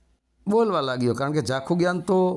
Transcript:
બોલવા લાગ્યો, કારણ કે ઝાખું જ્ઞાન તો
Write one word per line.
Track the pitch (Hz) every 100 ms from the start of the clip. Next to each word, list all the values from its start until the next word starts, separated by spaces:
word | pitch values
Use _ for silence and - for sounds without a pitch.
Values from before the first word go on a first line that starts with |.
| _ _ _ _ -
બોલવા | 220 226 170
લાગ્યો, | 135 127 120
કારણ | 120 139
કે | 151
ઝાખું | 117 131 - 175
જ્ઞાન | 175 180
તો | 170 185 185